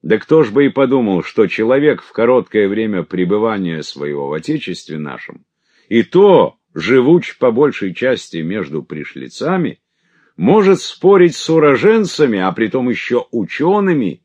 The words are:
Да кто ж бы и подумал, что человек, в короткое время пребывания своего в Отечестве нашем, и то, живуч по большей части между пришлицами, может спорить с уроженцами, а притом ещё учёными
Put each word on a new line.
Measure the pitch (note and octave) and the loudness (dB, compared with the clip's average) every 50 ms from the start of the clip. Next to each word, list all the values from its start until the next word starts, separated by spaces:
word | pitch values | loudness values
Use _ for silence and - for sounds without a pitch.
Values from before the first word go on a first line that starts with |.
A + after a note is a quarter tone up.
Да | - - - G#2+ | 0 -2 -2 -2
кто | - - D3+ D#3+ C#3+ | 0 2 4 4 4
ж | G#2 | 2
бы | G2+ C3+ C#3+ | 2 2 2
и | C3 | 2
подумал, | - C#3 C#3 B2 C3+ C3+ A#2+ G#2 F#2+ F2 | 2 0 0 0 0 0 0 0 -2 -2
что | - - - - G#2+ | -4 -4 0 0 0
человек, | F2 - - A2 A2+ B2+ C#3 D3 D3+ A#2+ F2 | 0 0 -4 0 0 0 2 2 0 0 0
в | - - | -8 -12
короткое | _ - A#2 A#2 C3 B2 F2+ _ - A2 G2+ G2 | _ -2 2 2 2 2 0 _ -2 0 0 0
время | G2+ A2 A2 A2 G2+ F2+ | -2 -4 -4 -4 -4 -6
пребывания | D#2+ _ F#2+ F2+ F#2 F2 G#2 G#2 A2 A2+ A2 G2 F#2+ E2+ E2 D#2 | -6 _ -4 -4 -2 0 0 0 0 -2 -2 -4 -4 -6 -6 -8
своего | D2 - - C#2+ D2 D2 D2 C#2+ C#2+ C#2 | -10 -12 -12 -10 -8 -8 -6 -6 -6 -6
в | D2+ | -8
Отечестве | D#2+ D#2+ - D3+ D3 - F#2+ F2 - - - D#2+ D#2 | -8 -6 -6 -6 -6 -6 -10 -12 -12 -12 -12 -12 -10
нашем, | D2+ D2 A#1+ - - - - - _ _ _ _ _ _ _ _ _ _ | -10 -10 -12 -14 -16 -20 -20 -20 _ _ _ _ _ _ _ _ _ _
и | G2+ A#2 | 0 0
то, | A2 _ - F3+ G3+ G3+ F3+ D3+ F2+ - _ _ _ _ _ | 0 _ 4 4 6 6 6 6 4 2 _ _ _ _ _
живуч | D#2+ D#2+ F#2+ B2+ C3 B2 C#3 E3+ F3 - - - _ | -10 -2 0 2 2 4 4 2 2 2 -4 -6 _
по | - B2+ | 0 0
большей | A2 B2 D3+ C#3+ - - G2+ F#2 E2+ | 2 2 0 0 0 -4 -8 -8 -6
части | - B2 C3 B2 G2 - - - | -4 -2 -2 -2 -4 -6 -12 -10
между | E2 D#2+ E2 G2 G#2+ F2 C#2 D#2 D2+ | -8 -6 -6 -6 -6 -8 -6 -8 -10
пришлицами, | C2 _ - D2+ C#2+ - - C#2 C2 B1+ - - B2 D#3 F#3 F#3 E3 A2+ - _ _ _ _ _ _ _ _ _ _ _ _ | -10 _ -14 -14 -14 -14 -14 -16 -16 -16 -12 -8 -4 -2 -2 -2 -2 -4 -6 _ _ _ _ _ _ _ _ _ _ _ _
может | - E2 A2+ F#3 A3 G3 F#3+ F#3+ - | -2 2 4 4 4 6 4 2 2
спорить | - - - _ - F#3+ G3+ F#3 F3+ E3+ - | 0 -14 -12 _ 4 4 6 6 6 4 2
с | - - - | -4 -4 0
уроженцами, | D#3+ D#3+ D3+ D3 C3+ A#2+ - G#3 A3 A3+ G#3 E3 - - D3+ B2+ A2 G2 | 2 4 4 4 2 4 2 2 2 2 0 -4 0 0 0 0 2 0
а | F#2 - | -2 -2
притом | F2 - A2+ G#2 F2+ C3 B2 B2 | -2 -2 -4 -2 -2 -4 -2 -2
ещё | A2+ - - - B2 A#2+ - _ | -4 -4 -4 -2 -2 -4 -4 _
учёными | - A#2+ G2 - - - C#3+ E3+ G3 G#3 G3+ F#3+ E3+ C#3+ A2+ F2+ C#2 _ | -6 -6 -6 -6 -6 -2 0 0 2 2 2 0 0 0 -2 -4 -6 _